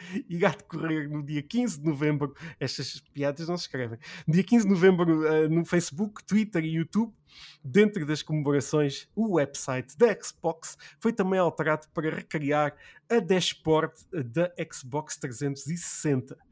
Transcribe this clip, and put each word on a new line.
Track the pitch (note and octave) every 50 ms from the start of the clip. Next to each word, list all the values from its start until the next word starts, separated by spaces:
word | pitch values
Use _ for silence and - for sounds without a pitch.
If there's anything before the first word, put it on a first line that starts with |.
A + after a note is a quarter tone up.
| F3+ F3+ F#3 - - -
e | E3+
irá | F3 G3 F#3
decorrer | - - - - E3+ D3+ D#3 D#3+ D#3 D#3 C#3+ D3
no | D3+ D3+
dia | C#3+ C#3+ D3+ D3
quinze | C#3+ - - A#3+ B3 A3 E3 C#3+
de | D3
novembro. | E3 D3 C3+ D3+ D3+ D3+ C#3 D3 C#3 - - E3 D#3+ - -
Estas | D3 B2+ - - C3 - - C#3+ - _
piadas | - C#3+ C#3 C#3+ C#3 D#3 E3 D#3
não | C#3
se | E3+ -
escrevem. | - - C3 B2 A2 A#2 - - - - - -
Dia | - D#3 F#3 F#3
quinze | - A#3+ A#3 G#3+
de | F#3+
novembro, | G3 E3 F3 F#3+ F#3 E3+ F3 E3 D#3+ D#3 D#3
eh, | D#3 D#3 D#3 D#3 D#3
no | D#3+ E3+ E3
Facebook, | - - F3 E3+ - C#3 D#3 G#3+ G#3 - - -
Twitter | - F#3+ G#3+ G#3+ G#3 - E3+ D#3+
e | D#3+ D#3+
YouTube. | E3 D#3+ - - G#3 A#3 G#3+ - _ _ _ - - - - - _ -
Dentre | C3+ B2 G3+ G#3+ G#3 G#3 F#3+ D3+
das | C#3+ D3+ C#3+
comemorações, | - - D#3 D3+ C#3 C#3+ C#3+ C#3+ C3 - - D3+ D3 C#3 C3+ - - _ -
o | G#3 A3+ A3 F#3
website | G3 F#3 F#3 - - - C#3 C3 B2+ B2 - - -
da | A#3+ A3+ F#3+
Xbox | - - - - _ - E3 D#3+ - - - - - - - - -
foi | - A3+
também | A3+ G#3 F#3+ F#3+ F#3+ F#3
alterado | F3+ D#3+ - - D3 D#3 D3+ D3+ - -
para | - E3+ D3+ D#3 D3+
recriar | - - - - D#3 D3 C#3 D3 D3 D3+ C#3+ - - - - - - _ -
a | A#3 A#3
dashboard | F#3 E3 F#3+ F3+ E3+ - - - - D#3+ D#3 D#3 D#3+ D3 - - - _ - E3 B2+
da | A2+ A2+ D#3+ F3 F3 F3 - E3 E3+
Xbox | - - C#3 B2 B2 D3+ D3 - -
trezentos | - - C3+ A#2 - C#3+ C#3 C#3 C#3 -
e | C#3+ E3+
sessenta. | E3+ - - - - - D3+ C#3 C3 C3 - - - _ _